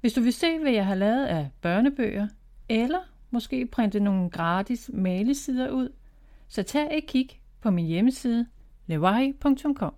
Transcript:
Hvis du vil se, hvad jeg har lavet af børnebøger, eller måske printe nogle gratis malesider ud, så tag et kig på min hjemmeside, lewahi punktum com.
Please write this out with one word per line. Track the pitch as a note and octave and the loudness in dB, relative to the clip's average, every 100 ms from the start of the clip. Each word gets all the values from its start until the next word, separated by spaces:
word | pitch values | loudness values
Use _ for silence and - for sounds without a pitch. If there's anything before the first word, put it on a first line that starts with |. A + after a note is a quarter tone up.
Hvis | A#3+ | 0
du | C4 | 2
vil | A#3+ | 0
se, | A#3+ E4+ E4 | 2 0 0
hvad | D4+ | 2
jeg | A3+ G3 | 2 2
har | F#3+ | 2
lavet | G3+ B3 C#4 | 2 2 0
af | E3 C#3+ - | -2 -4 -4
børnebøger, | E3+ F3+ C4 C#4 A3+ G3 G#3 - - - - | -2 2 2 2 -4 -2 -6 -8 -20 -20 -2
eller | A3+ B3 F4 F#4 - - | 0 0 -2 -6 -20 -6
måske | A#3+ - B3+ B3 | -6 -4 -4 -4
printe | - A3 G#3 | 0 0 2
nogle | G3+ F#3+ F3 | 2 2 -2
gratis | - E3+ F3+ G3+ A#3+ - | -2 0 0 -2 -6 -6
malesider | A#3+ F#3 F3+ A3 C#4 - B3+ B3+ | -2 -2 0 0 -2 -2 -4 -2
ud, | C4 B3+ - - - - - - | -2 -4 -8 -20 -20 -20 -20 -10
så | - | -6
tag | F#3 D4 D4+ D#4 | -2 -2 0 -2
et | D4+ | -2
kig | B3+ C4 - - - | -2 -2 -8 -20 -4
på | A3+ | 0
min | F3+ E3 | 0 0
hjemmeside, | E3 A#3 C4 B3+ A#3 A#3 - - - - | 2 2 2 -2 -2 -2 -8 -20 -20 -6
lewahi | D#3+ F3 G#3+ C4+ | 0 2 2 0
punktum | C#4 D4 C4+ D4+ C#4 | 0 0 2 0 -2
com. | F3 | -4